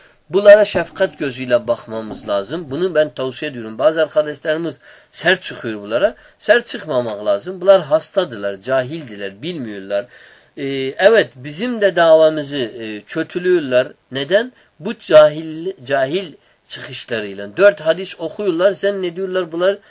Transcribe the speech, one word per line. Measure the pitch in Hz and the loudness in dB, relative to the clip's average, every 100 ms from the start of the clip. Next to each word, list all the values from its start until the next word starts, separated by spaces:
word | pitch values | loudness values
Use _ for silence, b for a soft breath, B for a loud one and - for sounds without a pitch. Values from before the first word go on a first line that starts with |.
| B B - | B B -4
Bunlara | 180 202 208 | 4 8 8
şefkat | 202 185 165 - 175 - | 8 -2 -6 -4 -4 -2
gözüyle | 143 123 127 120 113 | -6 -6 0 0 0
bakmamız | 117 - 110 107 95 107 | -4 -4 -10 -10 -12 -4
lazım. | 101 98 165 147 | -4 -4 -8 -8
Bunu | 147 185 | -4 -2
ben | 156 151 | 0 -2
tavsiye | - 131 123 151 | -4 -8 -6 -10
ediyorum. | 123 110 110 | -10 -12 0
Bazı | 151 160 | 0 2
arkadaşlarımız | 151 156 151 143 165 160 165 143 B B B | 0 0 -2 -6 -4 -4 -4 -10 B B B
sert | - 165 185 | -4 -2 -2
çıkıyor | - 123 117 107 | -4 -10 -8 -8
bunlara. | 101 117 208 - B B | -4 0 0 -4 B B
Sert | - 233 233 | 2 2 2
çıkmamak | 233 165 127 120 104 104 | -10 -4 -2 -2 -6 -8
lazım. | 101 151 190 | -8 -10 -4
Bunlar | 185 190 | 4 4
hastadılar, | 143 160 - 196 170 107 101 98 | 4 -2 0 -4 -4 -6 -8 -8
cahildiler, | 117 131 127 165 127 101 98 98 | -2 -2 -2 -8 -12 -10 -12 -10
bilmiyorlar. | 156 170 113 101 95 101 101 B B B B - | -10 -8 -10 -10 -4 -6 -6 B B B B -10
Ee, | 135 135 135 151 | -6 -4 -6 4
evet, | 190 226 226 131 | 6 6 2 -6
bizim | 143 147 247 233 | -12 -8 -6 0
de | 196 170 | 0 4
davamızı, | 165 160 156 156 139 143 | 6 8 6 2 -4 -4
e, | 113 117 110 104 | -4 -6 -10 -10
kötülüyorlar. | - 160 160 175 180 175 139 127 147 - _ | -8 -6 -4 -2 2 2 4 2 0 -6 _
Neden? | 131 139 196 254 _ b b | -8 0 0 0 _ b b
Bu | 175 233 | -10 -8
cahil, | - 156 151 151 160 156 180 190 | 6 8 8 4 -10 -8 -10 -10
cahil | 127 139 131 185 170 127 b b - | -4 -2 0 -2 -6 -16 b b -18
çıkışlarıyla. | 135 135 123 - 113 104 98 104 101 | -16 -12 -14 -6 -6 -6 -10 -8 4
Dört | 202 196 | 4 6
hadis | 156 170 185 - | 0 0 -2 -8
okuyorlar, | 165 - 208 165 196 | -10 -4 -2 2 2
zannediyorlar | 185 196 196 180 170 190 185 170 | 2 -2 -2 -6 -6 -4 -4 -4
bunlar | 165 185 202 b | -2 0 -2 b